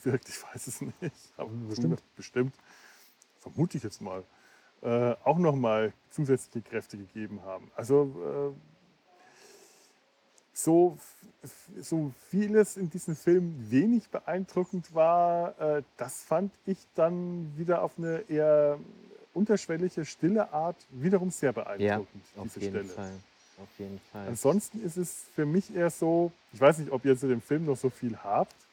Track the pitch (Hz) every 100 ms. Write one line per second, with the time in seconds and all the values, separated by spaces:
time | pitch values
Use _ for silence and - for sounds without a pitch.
0 | 131 127 - - - 123 - - - -
1 | - - - - 131 117 110 107 120 -
2 | - - - 127 135 - _ - - -
3 | - _ _ _ - - 175 147 104 -
4 | 98 92 92 _ _ _ _ _ 123 120
5 | 123 117 - 165 165 139 117 110 107 -
6 | _ - 135 131 - 120 - 113 - 104
7 | 98 110 107 104 95 95 - - 113 143
8 | 139 135 156 143 143 143 - _ _ _
9 | _ _ _ _ - - - _ _ _
10 | _ _ _ _ _ - 160 170 175 151
11 | - - - _ 139 - - 190 - 165
12 | 147 123 - 190 208 214 202 196 175 180
13 | - 156 - 175 175 151 107 131 208 240
14 | - - - 180 185 185 180 185 - 160
15 | 160 175 175 170 170 - 156 147 131 -
16 | 127 - - 160 196 - - 190 _ -
17 | 165 175 175 175 160 147 170 185 170 -
18 | 165 165 147 151 151 151 147 147 - -
19 | - - - 175 208 202 - 165 180 -
20 | 151 - 165 214 - 151 165 - _ 127
21 | 165 196 185 - 139 117 104 101 104 107
22 | 98 101 - 101 107 104 101 101 98 92
23 | 95 95 - _ _ - 98 - 98 98
24 | - 104 98 117 135 196 - 214 190 175
25 | 175 - - - 147 175 - 180 170 -
26 | 165 170 170 - _ 107 139 156 139 131
27 | 135 127 135 117 - 151 160 127 131 -
28 | 120 104 101 113 196 - _